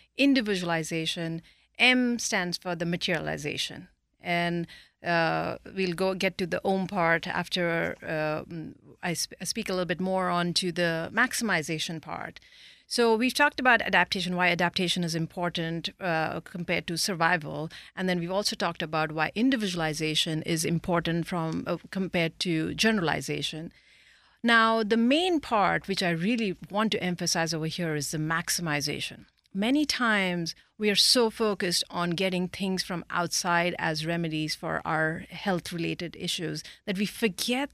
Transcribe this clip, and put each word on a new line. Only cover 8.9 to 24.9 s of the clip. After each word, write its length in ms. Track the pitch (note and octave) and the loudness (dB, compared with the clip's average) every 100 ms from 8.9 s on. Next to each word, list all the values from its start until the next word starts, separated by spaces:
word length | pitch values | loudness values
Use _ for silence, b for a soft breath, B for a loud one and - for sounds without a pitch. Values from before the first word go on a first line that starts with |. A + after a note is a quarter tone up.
| - | -10
I 100 | F3+ | -6
sp-, 220 | D#3+ - - | -4 -6 -6
speak 260 | F3+ A3+ G#3 | -6 -4 -2
a 40 | |
little 120 | F#3 F3 | -2 -2
bit 140 | E3+ | -2
more 300 | F#3 F#3+ F3+ | 0 0 0
on 240 | F3 F3 | 0 2
to 180 | F3 F3+ | 0 0
the 400 | E3+ E3+ E3 E3 | 0 0 0 -2
maximization 880 | A3 A#3+ - A3+ E3+ D3+ D#3 - E3 | 0 0 0 0 0 0 -4 -4 -8
part. 380 | D#3+ E3+ - - B B B B B | -8 -8 -10 -14 B B B B B
So 280 | - A#3 A3 | 2 4 4
we've 180 | B3 | 4
talked 260 | - D4 - | 4 2 4
about 220 | B3+ A3+ | 4 4
adaptation, 560 | - F#3+ F3+ G3 F3 F3+ | 4 2 2 0 -2 2
why 100 | F3+ | 4
adaptation 560 | F3 F3 F#3 F3 F3+ | 4 2 2 0 0
is 100 | E3+ | 0
important, 760 | D#3+ D#3+ F#3 F3 F3 E3 E3 G3 - | 0 -2 -2 -2 -2 -4 -4 -6 -6
uh, 400 | F#3 D#3+ D#3 E3 | -2 0 0 -4
compared 460 | - F3 F3 E3 - | -8 -8 -2 -2 -2
to 80 | E3 | -2
survival. 760 | - E3 E3 F3 D3 D3+ D#3+ B B B | -2 2 4 2 0 -6 -8 B B B
And 100 | F#3 | 0
then 120 | F3+ | 0
we've 120 | E3+ | 0
also 240 | F#3+ G#3 G#3+ | 0 -2 0
talked 260 | F3 E3 | -2 -2
about 300 | E3 D#3 D#3 | -2 0 0
why 220 | D#3 D#3 - | 0 0 2
individualization 1040 | C4 C4 G3+ F3 D#3+ D3+ D#3 D#3 E3+ D#3 | 2 2 0 0 -2 0 0 0 0 -2
is 200 | D#3 E3 | 0 0
important 640 | D#3+ E3 - E3+ E3 E3+ D#3+ | 0 0 0 0 0 -2 -2
from, 380 | F3+ D#3+ D#3 C#3 | -2 -2 -4 -4
uh, 100 | F3 - | -6 -6
compared 480 | F#3+ F#3 F3 E3 - | -6 -2 0 0 -2
to 340 | F#3 D#3+ D#3+ | -2 0 -2
generalization. 1000 | C#3+ A3+ A3 D#3+ D3+ C#3 D3 C#3+ D#3 E3+ - b b b b b b | 0 2 2 2 0 -2 -4 -4 -6 -12 -16 b b b b b b
Now, 420 | A#3 A#3 A3+ A3+ | 4 6 6 4
the 140 | G#3 | 2